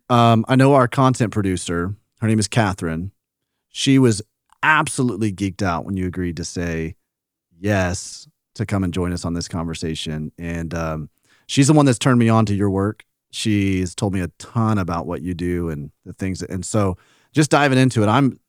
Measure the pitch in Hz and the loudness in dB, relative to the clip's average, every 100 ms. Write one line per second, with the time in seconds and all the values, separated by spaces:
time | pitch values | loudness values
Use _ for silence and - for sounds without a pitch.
0 | - 120 117 113 110 127 135 143 120 - | 0 4 6 4 2 4 6 6 4 2
1 | 131 123 110 107 95 92 - 85 90 104 | 2 2 0 0 -2 -2 -4 -4 -4 -6
2 | _ - 110 110 98 127 104 92 85 80 | _ -6 -2 0 0 0 0 -2 -4 -6
3 | 95 _ _ _ _ _ _ - 143 135 | -8 _ _ _ _ _ _ -4 2 4
4 | 127 104 - _ _ - 147 156 151 - | 4 2 -6 _ _ -4 2 2 0 -2
5 | 123 95 110 90 101 85 98 85 64 98 | -2 -2 -4 -2 -4 -2 -2 -2 -4 -4
6 | 92 85 87 82 82 87 85 82 80 - | -4 -4 -6 -6 -8 -6 -6 -4 -6 -10
7 | _ _ _ _ _ 85 101 98 90 92 | _ _ _ _ _ _ -2 0 0 -4
8 | - - - _ _ - 104 98 92 87 | -10 -18 -20 _ _ -8 -4 -2 -2 -2
9 | 87 87 87 85 80 87 82 80 82 80 | -4 -4 -6 -6 -6 -8 -8 -8 -8 -8
10 | 82 78 76 - 85 85 82 82 80 78 | -8 -8 -10 -10 -10 -8 -6 -6 -6 -6
11 | 73 _ _ _ - - 139 151 139 120 | -10 _ _ _ -4 2 6 6 6 4
12 | 143 120 113 113 104 98 101 95 101 - | 2 4 6 4 4 0 0 0 -2 -4
13 | _ _ _ - 110 104 98 95 90 - | _ _ _ -6 0 0 2 0 -2 -4
14 | 104 95 87 - - 117 110 104 87 85 | -4 -4 -6 -10 -8 -2 0 0 -2 -4
15 | 69 80 85 85 87 87 85 76 73 _ | -6 -8 -6 -6 -4 -2 -4 -6 -10 _
16 | 95 - 98 87 - 95 - 110 98 90 | -20 -8 -8 -6 -8 -8 -4 -2 -2 -4
17 | _ _ _ 147 151 151 143 131 131 117 | _ _ _ 0 2 4 4 4 4 2
18 | 104 127 135 - | 2 4 2 -2